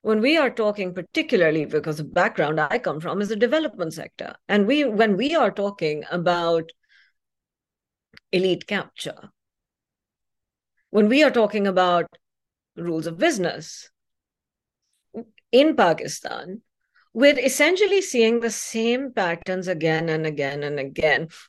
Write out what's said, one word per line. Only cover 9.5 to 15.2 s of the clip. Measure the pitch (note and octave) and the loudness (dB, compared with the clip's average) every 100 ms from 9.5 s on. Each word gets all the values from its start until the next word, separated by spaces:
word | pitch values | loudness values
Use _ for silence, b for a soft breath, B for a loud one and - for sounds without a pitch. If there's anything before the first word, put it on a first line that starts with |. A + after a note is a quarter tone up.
| _ _ _ _ _ _ _ _ _ _ _ _ _ _ | _ _ _ _ _ _ _ _ _ _ _ _ _ _
when | G#3 G#3 | 2 4
we | C4+ | 6
are | D4 | 4
talking | A#3+ G#3 G#3+ G3+ | 4 2 0 0
about | F#3 F3+ F3 D#3+ _ _ _ _ _ _ - | 2 4 2 0 _ _ _ _ _ _ -10
rules | E3+ D#3+ D#3+ | -6 -4 -6
of | E3 | 0
business | D#4+ A#3+ E3+ - E3 - - _ _ _ _ _ _ _ _ _ _ _ _ G#3+ | 0 0 -4 -6 -12 -18 -20 _ _ _ _ _ _ _ _ _ _ _ _ -18